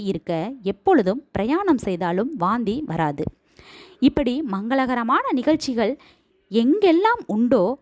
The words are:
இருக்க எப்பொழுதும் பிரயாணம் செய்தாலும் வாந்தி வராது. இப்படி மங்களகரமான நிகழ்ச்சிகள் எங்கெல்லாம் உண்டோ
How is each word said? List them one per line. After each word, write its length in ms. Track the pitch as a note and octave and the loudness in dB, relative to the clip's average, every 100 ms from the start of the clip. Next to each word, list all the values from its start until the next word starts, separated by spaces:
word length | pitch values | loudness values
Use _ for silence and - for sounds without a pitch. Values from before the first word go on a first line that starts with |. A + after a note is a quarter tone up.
இருக்க 300 | G3+ G3+ - E3 G3 C4+ | -2 -4 -4 -4 -6 -6
எப்பொழுதும் 560 | F#3+ - - E4+ F#3 A#3+ - | -8 -2 0 0 0 -2 -6
பிரயாணம் 480 | F#3+ G#3+ E4 G4+ C4+ | -6 -2 0 0 0
செய்தாலும் 520 | - F3+ F3 F3+ B3+ D4 | -2 -4 -2 -2 -2 -2
வாந்தி 380 | F3 A#3 A3 B3 | -2 0 -2 -4
வராது. 400 | D4+ E3 D#3 C#3+ - - _ _ - - - _ | -4 -2 -2 -2 -8 -10 _ _ -20 -20 -20 _
இப்படி 320 | C4 D4 B3+ B3+ | 0 2 -2 -2
மங்களகரமான 800 | D4 F#3+ A3 C4+ C4 B3 A#3 D#4+ C5 | -4 -6 -2 0 0 -2 0 0 0
நிகழ்ச்சிகள் 600 | C4+ C4+ D#4 - A#3 G#3+ C#4+ _ _ _ _ - | 0 2 0 0 -2 -2 -2 _ _ _ _ -4
எங்கெல்லாம் 720 | G#3+ A#3+ G4 G4 E4 G#4+ A#4 - | 2 2 4 4 4 4 0 -2
உண்டோ 360 | G#3+ B3 B3+ F#3 C#4 | 0 2 4 2 -2